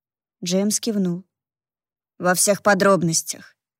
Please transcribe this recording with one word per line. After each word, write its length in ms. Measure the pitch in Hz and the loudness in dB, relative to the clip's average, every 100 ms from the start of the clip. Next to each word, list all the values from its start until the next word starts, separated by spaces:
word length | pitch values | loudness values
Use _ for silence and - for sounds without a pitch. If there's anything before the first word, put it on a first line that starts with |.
| _ _ _ _ | _ _ _ _
Джеймс 360 | 175 190 202 - | -4 0 0 -2
кивнул. 460 | 240 208 185 175 - _ _ _ _ _ _ _ _ - | -4 -2 -2 -4 -10 _ _ _ _ _ _ _ _ -6
«Во 180 | 175 180 | -2 0
всех 260 | - 196 | 0 0
подробностях. 960 | 208 196 196 190 165 160 - - - _ _ | 2 2 4 2 2 -2 -6 -14 -18 _ _